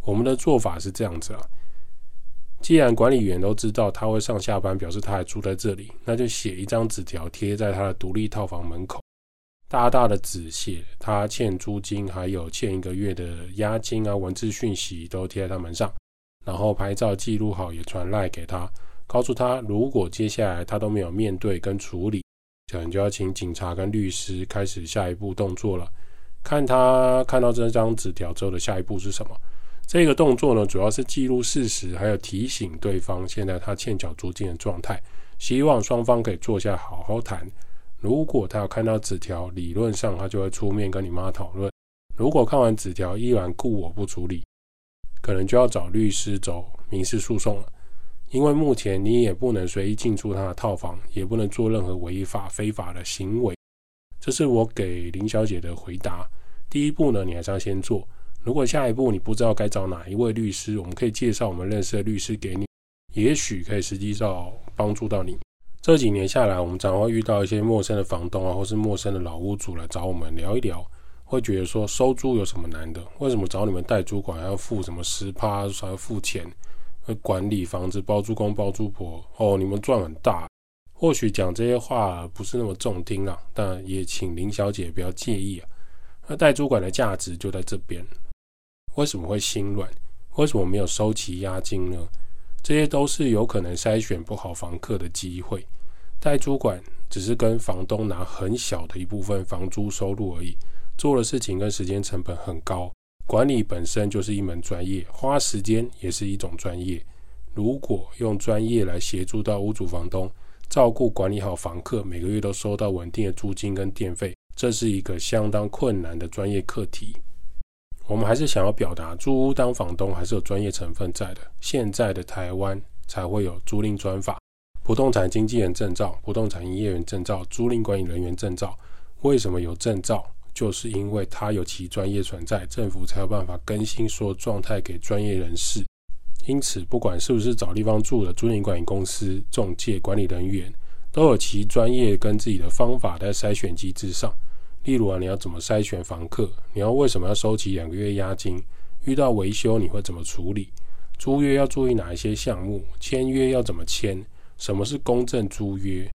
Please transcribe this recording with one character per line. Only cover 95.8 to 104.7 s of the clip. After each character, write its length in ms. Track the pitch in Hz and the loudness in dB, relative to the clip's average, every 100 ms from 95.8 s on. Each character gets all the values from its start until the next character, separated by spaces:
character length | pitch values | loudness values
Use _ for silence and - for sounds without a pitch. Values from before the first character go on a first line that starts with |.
| - - - - | -2 -2 -2 2
代 180 | 151 143 | 4 6
租 220 | 143 135 | 4 2
管 240 | 120 92 - - - | 0 -2 -4 -2 0
只 120 | - | 0
是 140 | 98 | 0
跟 220 | 117 117 110 | 4 4 4
房 300 | - 95 92 | 2 0 0
东 220 | 104 107 | 0 -2
拿 160 | 87 | -2
很 340 | 90 - 95 120 | -2 -2 -2 -2
小 260 | - - - | -2 -2 -2
的 100 | 92 | -2
一 60 | |
部 180 | 92 101 | -2 -2
分 220 | 95 98 | 0 0
房 260 | 92 98 95 | 0 -2 0
租 180 | 104 101 | 0 -2
收 240 | 98 98 | 0 -2
入 220 | 98 101 | -2 -2
而 80 | 87 | 0
已， 140 | 90 - - - - - | 2 2 2 2 2 2
做 180 | 147 135 | 4 4
的 60 | |
事 160 | 113 127 | 2 0
情 180 | 113 92 | -2 0
跟 140 | 101 | 0
时 160 | - 92 | 0 -2
间 160 | 98 | -2
成 180 | 98 95 | 0 0
本 160 | 90 87 | 0 -2
很 240 | - 82 | -4 -4
高。 300 | - 92 87 - _ _ - | -2 -4 -4 -8 _ _ 0
管 180 | 107 135 | 4 4
理 160 | 127 | 2
本 240 | 104 90 85 | 2 0 0
身 240 | - 104 | 0 0
就 100 | 104 | -2
是 140 | 98 | -2
一 80 | 101 | -2
门 180 | 98 87 | -2 -4
专 240 | - | -2